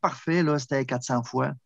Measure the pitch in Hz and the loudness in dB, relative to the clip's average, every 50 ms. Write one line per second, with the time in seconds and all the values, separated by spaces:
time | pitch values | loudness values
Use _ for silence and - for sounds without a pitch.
0 | - 170 - - - 170 165 180 170 151 147 143 127 - 143 135 131 127 131 127 | -2 -2 -2 -4 -2 0 2 4 4 4 2 0 0 0 0 0 0 0 -2 -4
1 | 127 - 127 120 120 - - 127 131 139 139 - _ | -2 -2 -2 -2 -2 -2 -2 -2 0 0 -2 -6 _